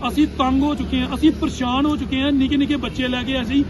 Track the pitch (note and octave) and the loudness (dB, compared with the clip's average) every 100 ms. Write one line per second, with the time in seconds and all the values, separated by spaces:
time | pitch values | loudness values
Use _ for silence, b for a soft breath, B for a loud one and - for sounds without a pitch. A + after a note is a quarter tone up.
0 | B3+ C#4 D4+ - B3+ C4 D4 D4 B3+ C4 | -2 2 0 2 2 2 2 0 -2 -2
1 | B3+ C4+ D4+ - D#4 - B3 B3+ D4 D4+ | -2 2 2 2 -4 -2 -2 0 0 0
2 | A#3+ C4 C#4 C#4+ C4 C#4+ C#4 C#4+ A#3+ - | -2 -2 0 2 2 2 0 -2 -4 -4
3 | B3+ B3 B3 C4+ A#3 C#4 C#4 | -2 -2 -2 -2 0 0 0